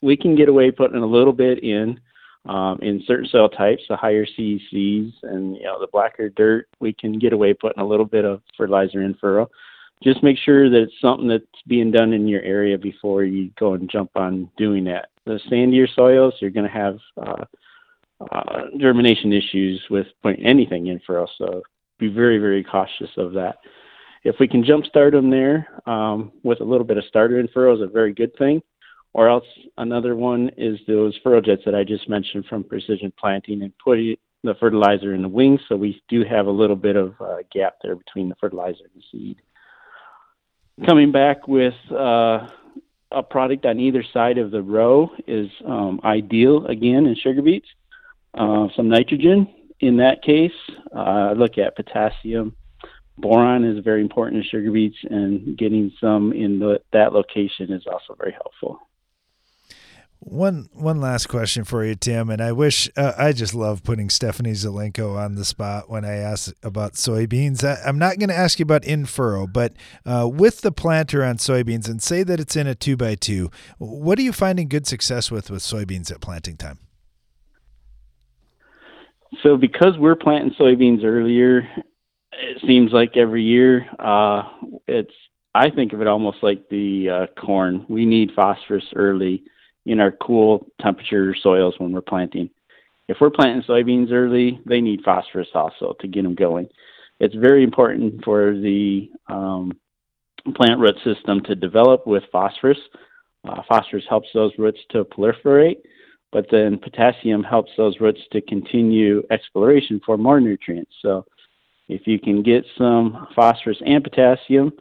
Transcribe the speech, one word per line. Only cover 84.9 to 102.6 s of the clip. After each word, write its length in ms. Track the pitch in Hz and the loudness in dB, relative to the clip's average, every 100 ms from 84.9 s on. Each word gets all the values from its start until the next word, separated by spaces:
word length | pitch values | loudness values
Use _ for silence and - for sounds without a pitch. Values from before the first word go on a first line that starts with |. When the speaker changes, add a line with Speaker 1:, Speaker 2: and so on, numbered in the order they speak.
| 120 101 _ _ _ _ | -6 -6 _ _ _ _
Speaker 1:
I 140 | 110 147 | 2 2
think 240 | 147 113 | 2 -4
of 80 | 107 | -2
it 60 | 107 | 0
almost 360 | 107 104 - | 0 -2 -2
like 240 | 104 98 - | -2 -2 -6
the, 400 | 101 101 95 92 | -6 -4 -2 -2
uh, 160 | 90 92 - | -2 -6 -8
corn. 460 | - 98 90 92 - | -2 0 0 -2 -4
We 160 | 113 117 | 0 2
need 260 | 113 104 | 4 2
phosphorus 520 | - 98 98 - 101 - | 2 0 0 -4 -6 -6
early 480 | 104 98 95 95 95 _ _ _ _ - | 0 0 0 -2 -4 _ _ _ _ -4
in 140 | 110 | 2
our 120 | 98 | 2
cool 540 | - - 117 107 104 - - | 0 -2 2 4 2 -2 -6
temperature 540 | 104 90 - 101 95 | -4 -4 -4 -2 -2
soils 400 | - 98 92 90 - | 0 2 4 2 -2
when 160 | 90 | -8
we're 80 | 90 | -8
planting. 480 | - 92 87 85 87 _ _ _ _ _ - | -6 -6 -6 -6 -10 _ _ _ _ _ -10
If 140 | - | 2
we're 80 | 147 | 2
planting 340 | 151 135 123 | 4 0 0
soybeans 480 | 120 120 123 123 120 | 0 0 2 0 2
early, 460 | 123 123 123 123 123 | 2 2 2 0 -2
they 160 | 113 123 | -2 0
need 220 | 113 101 | 0 0
phosphorus 440 | 101 92 - 92 87 | 0 0 -2 -8 -4
also 400 | 80 80 - 90 - | -4 -4 -6 -10 -8
to 80 | 95 | -8
get 160 | 98 | -4
'em 100 | 95 | -4
going. 360 | 87 90 85 92 _ _ _ _ - | 0 0 0 -6 _ _ _ _ -2
It's 140 | 104 | -2
very 280 | 110 127 139 | 4 6 6
important 600 | 123 123 117 107 113 110 | 4 4 2 2 -4 -4
for 300 | 113 104 101 | -2 2 2
the, 560 | 101 104 101 101 98 104 - - | 0 -2 0 0 -4 -6 -20 -12
um, 480 | 95 95 92 92 90 _ _ _ _ _ - - | -8 -6 -6 -8 -10 _ _ _ _ _ -14 -10
plant 260 | - 117 123 | 2 2 4
root 180 | 110 - | 2 2
system 380 | 123 104 - 101 | -4 -4 -2 -4
to 120 | 104 | -2
develop 520 | 95 90 110 123 131 120 | -6 0 4 6 4 2
with 180 | 101 - | -4 -2
phosphorus. 460 | 92 98 - | -2 -2 -2